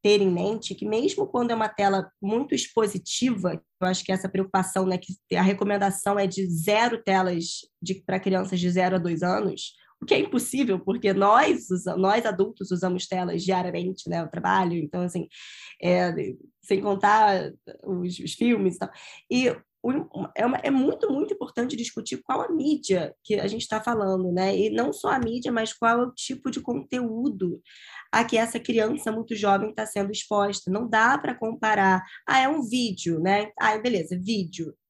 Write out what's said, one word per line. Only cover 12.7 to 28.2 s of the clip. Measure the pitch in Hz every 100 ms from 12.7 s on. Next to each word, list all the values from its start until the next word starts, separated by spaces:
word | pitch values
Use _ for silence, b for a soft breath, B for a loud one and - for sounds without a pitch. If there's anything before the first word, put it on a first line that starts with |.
usamos | 180 185 180 -
telas | 185 180 170
diariamente, | 185 185 180 175 180 190 175
né, | 170
o | 160
trabalho, | 165 180 190 180 170
então, | 170 180
assim, | 180 175 - B B B B B
é, | 180 180 180 160 - - - _
sem | - 196
contar | 202 196 202 214 214 190 147 - - -
os, | - 180 180 175
os | 165
filmes | - 233 226 190 175
e |
tal. | - B B B B
E | 247 254 - _ _
o, | 233 277 - 196 -
é | -
uma, | 240 269
é | 277
muito, | 269 269 - -
muito | 277 415
importante | 403 - - 247 226
discutir | 240 - 226 -
qual | - 262
a | -
mídia | 330 277 302 - 185 156 -
que | -
a | 208 196
gente | 220 -
tá | 214
falando, | 233 233 190 190 185
né? | 175 190
E | 196 214
não | 226 254
só | - -
a | 262
mídia, | 226 240 247
mas | 233 220
qual | - 226 240
é |
o | 247
tipo | - - 262 262
de | -
conteúdo | - 240 254 247 240 220 269 196 180 - B B B B B
a | 220